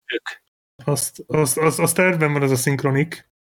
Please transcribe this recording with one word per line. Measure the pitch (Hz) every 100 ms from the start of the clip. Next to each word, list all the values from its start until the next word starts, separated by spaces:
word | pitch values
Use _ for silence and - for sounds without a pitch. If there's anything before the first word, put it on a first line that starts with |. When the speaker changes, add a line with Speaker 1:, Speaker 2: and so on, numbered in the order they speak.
| -
Speaker 1:
Ők. | 117 - - _ _ _ _
Speaker 2:
Azt, | - 139 - - -
azt, | 156 139 -
azt, | 160 -
azt | 165
tervben | - 185 170 151
van, | 147
ez | 139
a | 127
Synchronic. | 143 135 143 135 156 - - _ _ _